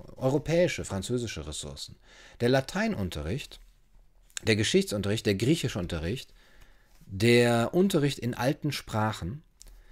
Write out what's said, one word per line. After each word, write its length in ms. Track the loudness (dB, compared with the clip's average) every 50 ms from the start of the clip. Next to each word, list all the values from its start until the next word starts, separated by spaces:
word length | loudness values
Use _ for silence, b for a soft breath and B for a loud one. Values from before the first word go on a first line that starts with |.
| -18 -18 -12
europäische, 720 | -2 0 0 0 0 0 2 2 4 4 2 2 -2 -6
französische 600 | -6 -4 -6 -4 -2 -4 -4 -4 -4 -6 -8 -10
Ressourcen. 500 | -10 -10 -10 -10 -12 -12 -12 -14 -16 -16 -20 B B B B B B B B
Der 80 | 0 2
Lateinunterricht, 1120 | 2 2 0 -2 -4 -4 -2 -2 -2 -2 -4 -4 -6 -6 -6 -4 -6 -6 -6 -10 -16 -20 -20 -20 _ _ _ _ _ -20 -20 -20 _ -20 _ _ _ -6 0
der 120 | 0 2
Geschichtsunterricht, 720 | 2 2 2 2 2 2 2 -2 -2 -2 0 -2 0 2
der 80 | 0 0
Griechischunterricht, 1000 | 2 2 2 2 2 0 -4 -4 -4 -4 -4 -4 -4 -2 -4 -4 -6 -8 -14 b b b b b b b b b b b b b b
der 760 | b -12 -4 2 4 6 8 8 6 6 4 4 2 2 4
Unterricht 440 | 4 4 4 4 2 2 2 0 -2
in 140 | -4 -4 -4
alten 400 | -2 -2 -2 -2 0 -2 -4 -4
Sprachen 720 | -4 -8 -4 -2 0 0 0 -2 -4 -6 -8 -8 -8 -12 _ _ _ b b b b b b